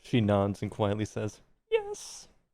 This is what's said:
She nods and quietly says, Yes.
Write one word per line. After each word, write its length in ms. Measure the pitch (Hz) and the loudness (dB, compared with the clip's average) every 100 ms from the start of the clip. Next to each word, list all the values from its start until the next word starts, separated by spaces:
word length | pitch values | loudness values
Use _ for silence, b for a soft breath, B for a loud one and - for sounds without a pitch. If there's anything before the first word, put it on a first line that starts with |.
She 200 | - 127 | 2 2
nods 400 | 104 101 101 101 | 4 4 2 0
and 100 | 104 | -6
quietly 340 | - 104 104 107 | 0 0 0 -2
says, 360 | - 107 - _ _ _ | -4 -6 -8 _ _ _
Yes. 580 | 440 403 415 - - - _ _ | -2 -2 -10 -12 -16 -20 _ _